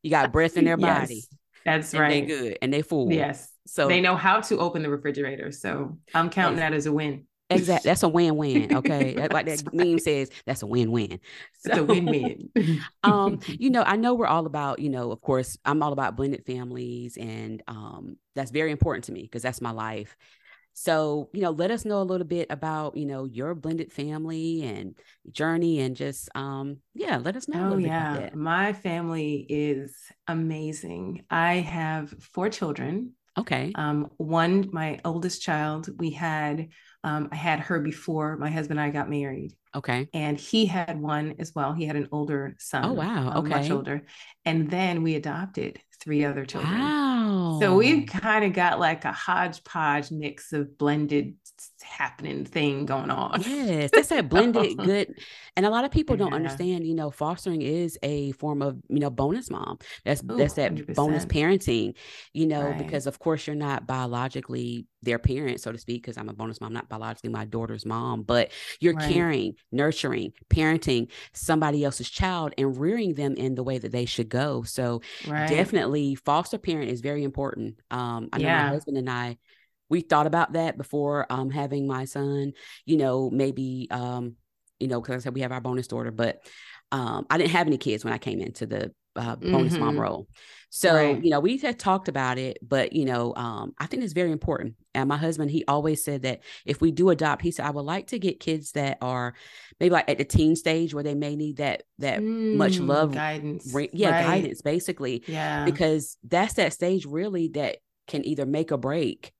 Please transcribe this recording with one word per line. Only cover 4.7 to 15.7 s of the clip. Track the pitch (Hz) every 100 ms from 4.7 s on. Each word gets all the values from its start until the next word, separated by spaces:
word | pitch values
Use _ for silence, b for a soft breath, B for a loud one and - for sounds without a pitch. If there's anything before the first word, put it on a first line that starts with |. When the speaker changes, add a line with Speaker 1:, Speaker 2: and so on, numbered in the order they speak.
| 170
Speaker 2:
the | 151
refrigerator. | 143 143 143 139 135 -
So | 143 - 139 139 160 _
I'm | 165 165
counting | 190 175 165
Speaker 1:
Ex-, |
Speaker 2:
that | 156
as | 151 151
a |
win. | 147 151 139 - _ _
Speaker 1:
exact-, | 185 180 170
that's | - 170
a | 170
win-win, | 165 170 151 151 127 107
Speaker 2:
<laughs> | 143
Speaker 1:
okay? | 143 147 131 135
That, | 147
like | 156 151
that | 147
Speaker 2:
That's | 147
Speaker 1:
meme | 165 175
Speaker 2:
right. | 165
Speaker 1:
says, | 165 147 135 B -
that's | 131
a | 104
win-win. | 123 113 117 104 - B B B _ -
Speaker 2:
It's | 165
a |
Speaker 1:
So, | 147
Speaker 2:
win-win. | 180 170 151 123 - - -
<laughs> | 156 156 - _
Speaker 1:
um, | 208 208 196 202 -
you | - 254
know, | 247
I | - 202
know | 233
we're | 247 226
all | 160 160
about, | 147 143 -
you | 147
know, | 127 120
of | 110
course, | - 131 127 -
I'm | -